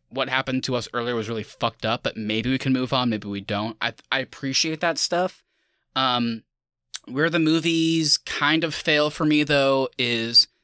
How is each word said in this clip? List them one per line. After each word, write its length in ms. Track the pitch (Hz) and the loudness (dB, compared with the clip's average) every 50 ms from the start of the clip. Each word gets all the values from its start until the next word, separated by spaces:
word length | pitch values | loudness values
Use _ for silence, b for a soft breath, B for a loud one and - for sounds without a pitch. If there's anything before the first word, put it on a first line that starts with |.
| _ - | _ -10
what 180 | 117 135 131 127 | -6 -4 -2 0
happened 340 | 127 131 135 - 131 131 - | 0 -2 0 0 -2 -2 -2
to 120 | - 127 | -2 -2
us 120 | 120 - - - | -2 -4 -4 -6
earlier 220 | 120 117 120 123 | -4 -2 -2 -2
was 120 | 113 107 107 | -2 -2 -4
really 140 | 117 110 | -4 -6
fucked 420 | 101 - - - 117 113 - - - | -6 -8 -6 -4 -4 -4 -4 -2 -2
up, 200 | 110 117 120 - | -2 -2 -2 -2
but 120 | 117 - | -6 -6
maybe 340 | 113 107 107 107 113 107 123 | -4 -4 -2 -2 -2 0 0
we 60 | 131 127 | 0 0
can 140 | - 135 | 0 0
move 200 | 131 127 131 120 | 0 0 0 0
on, 180 | 139 127 127 120 | 0 0 0 0
maybe 180 | 110 101 104 101 | 0 -2 -4 -6
we 120 | 101 101 | -8 -6
don't. 360 | 101 - 104 101 107 117 117 - | -6 -4 -4 -4 -4 -4 -6 -4
I, 120 | - 117 - _ - - | -6 -6 -6 _ -8 -4
I 80 | 127 135 | -4 -4
appreciate 600 | 127 - - - 139 135 131 - - 160 156 156 | -4 -4 -8 -8 -6 -2 -2 0 -2 -2 -2 -2
that 160 | 180 170 156 | -2 -2 0
stuff. 460 | - - - 175 175 185 185 - - _ _ _ _ _ _ _ _ _ _ - | 0 -2 0 0 0 0 -2 -4 -10 _ _ _ _ _ _ _ _ _ _ -2
Um, 480 | 131 131 127 123 120 120 117 113 110 - _ _ _ _ _ _ _ _ _ - - - | 0 0 2 2 2 0 -2 -2 -6 -10 _ _ _ _ _ _ _ _ _ -14 -12 -12
where 220 | - 123 139 160 170 | -6 -2 0 0 2
the 100 | 156 165 | 2 2
movies 760 | 160 151 160 165 151 170 165 160 160 165 165 160 156 143 - | 2 4 2 2 2 2 2 2 2 2 2 2 2 2 0
kind 460 | - - - - - 143 147 160 160 170 | 0 -2 -4 -4 0 2 2 2 2 0
of 100 | 156 - | -2 -4
fail 360 | - - 165 151 147 151 151 | -4 0 2 2 2 2 0
for 160 | - - 160 | 0 0 2
me, 160 | 151 151 147 | 4 4 4
though, 460 | 147 143 147 139 135 135 135 135 131 - _ - | 4 2 2 2 4 4 2 2 0 -2 _ -4
is 480 | 123 120 117 113 113 117 117 - - - _ _ | -2 -2 0 -2 0 2 4 4 4 4 _ _